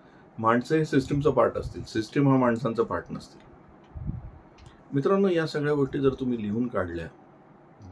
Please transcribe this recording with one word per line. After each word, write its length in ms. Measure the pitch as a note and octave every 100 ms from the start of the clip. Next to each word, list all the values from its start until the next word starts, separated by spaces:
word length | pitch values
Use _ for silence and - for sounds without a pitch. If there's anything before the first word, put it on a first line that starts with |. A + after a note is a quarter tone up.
| - - - -
माणसं 360 | A2 A#2+ A#2+ D#3
हे 100 | D#3
सिस्टमचा 440 | D3 C3+ C#3+ C#3+
पार्ट 280 | B2+ A2 -
असतील, 260 | - -
सिस्टम 460 | - A2+ A2 D3 C#3
हा 80 | C3+
माणसांचा 460 | B2 A#2 A#2 A2+
पार्ट 200 | A2 F2 -
नसतील. 420 | - - - - - - - - - - - - - - - - - -
मित्रांनो, 340 | C#3 F#3 G3 G3
या 200 | E3+ D#3
सगळ्या 260 | D3+ D3
गोष्टी 260 | D3 C3+ C#3+
जर 140 | C3+
तुम्ही 300 | C3 B2+ A#2+
लिहून 240 | G#2 A2 B2
काढल्या, 400 | G#2 F2+ E2+ D#2+ - - - - - - - F#2+